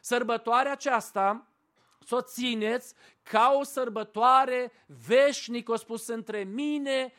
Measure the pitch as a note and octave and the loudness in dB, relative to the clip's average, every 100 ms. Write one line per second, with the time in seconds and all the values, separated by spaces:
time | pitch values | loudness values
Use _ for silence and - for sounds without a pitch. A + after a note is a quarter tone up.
0 | - A#3+ A#3 A3+ A#3 A#3+ C#4 C#4 C#4 A#3 | -4 -2 0 -2 0 2 2 -2 -2 -2
1 | - G3+ G3 A3+ - _ _ _ _ _ | -2 0 0 -2 -8 _ _ _ _ _
2 | - B3 - - B3 A3+ G#3+ A#3+ - _ | -4 -4 -4 -6 -4 -2 -2 -4 -6 _
3 | - _ - A3 B3 C#4 C#4 C4+ A#3+ G#3+ | -20 _ -2 4 4 4 0 -6 -6 -6
4 | G#3+ G#3+ B3 C4 C4 B3 A#3+ - _ C3 | -8 2 6 6 4 -2 -6 -12 _ -18
5 | A#2 B3+ C#4+ B3+ - A#3+ A#3 A3+ - A3+ | 2 4 4 2 -6 -8 -4 -4 -4 -10
6 | - A3+ A3 G#3 F#3+ A3+ D4 D4 C#4 C4 | -8 -10 -8 -8 -6 -6 -4 -4 -2 -4
7 | B3+ | -4